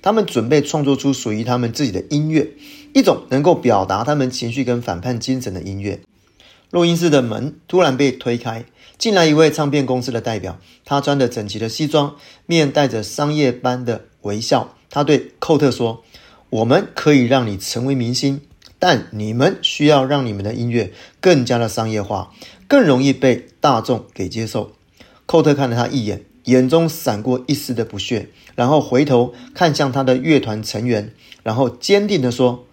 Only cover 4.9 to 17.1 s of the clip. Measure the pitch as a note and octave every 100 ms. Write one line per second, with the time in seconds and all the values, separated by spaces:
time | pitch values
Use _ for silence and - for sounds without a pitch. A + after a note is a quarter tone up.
4.9 | F2 B2+ A#2 A#2 C3 A#2+ F#2 F#2 G2 G2+
5.9 | - _ _ _ _ - _ _ F3 E3+
6.9 | E3+ E3+ D3 B2 G#2+ C3 - _ F3+ D#3+
7.9 | B2+ C#3+ B2+ B2 A#2+ A#2+ A2+ A#2+ _ -
8.9 | _ A3+ G3 E3 D3+ D#3+ D3+ C#3+ C#3+ B2+
9.9 | B2+ B2 A#2 A#2+ A2 F2+ E2+ _ _ -
10.9 | C#3+ C#3 C#3+ B2 A#2+ G#2 G#2 A2+ - D#3
11.9 | D#3 C#3+ - - - - E3+ C#3+ D3+ C#3
12.9 | A2 G#2 - D3 D3+ C3+ A#2+ B2 B2 B2
13.9 | A#2 - _ G#2 G#2 A2+ C3+ G#2+ _ _
14.9 | C#3+ D3 C#3 - _ - D#3 C#3+ A#2 A#2
15.9 | A2+ _ - - _ _ A2 A2+ D#3 A3
16.9 | - D#3